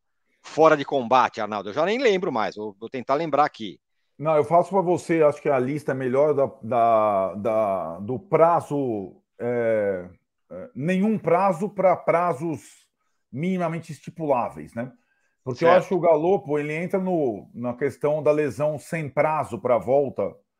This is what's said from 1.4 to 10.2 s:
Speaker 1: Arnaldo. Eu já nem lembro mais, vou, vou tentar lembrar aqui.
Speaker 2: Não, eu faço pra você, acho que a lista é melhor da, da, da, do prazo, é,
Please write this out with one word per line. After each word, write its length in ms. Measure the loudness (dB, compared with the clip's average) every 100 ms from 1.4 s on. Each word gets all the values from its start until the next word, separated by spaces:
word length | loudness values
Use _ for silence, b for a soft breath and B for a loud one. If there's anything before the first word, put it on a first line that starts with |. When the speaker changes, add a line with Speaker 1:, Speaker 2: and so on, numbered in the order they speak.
Speaker 1:
Arnaldo. 280 | -6 -6 -6
Eu 40 |
já 120 | -2 -2
nem 120 | 0
lembro 340 | 0 0 0
mais, 240 | -2 -4 -6
vou, 200 | -12 -12
vou 100 | -12
tentar 260 | -8 -2 -2
lembrar 300 | 0 2 0
aqui. 340 | -2 -12 -14 _ _ _ -8
Speaker 2:
Não, 160 | 0 2
eu 80 |
faço 260 | 4 2 2
pra 120 | 0
você, 420 | 0 -2 0 2
acho 180 | 2 2
que 80 | 0
a 80 | 0
lista 360 | 0 -4 -6
é 20 | -4
melhor 400 | -2 2 2 2
da, 160 | 0 -4
da, 720 | -4 2 4 4 2 2 -2 -2
da, 640 | -2 0 0 -2 -6 -8
do 200 | -8 -8
prazo, 1000 | 0 4 4 4 0 -4 -4 -4 -8 -16 _ -10
é, 680 | -4 -2 0 0 0 -4 -8 -18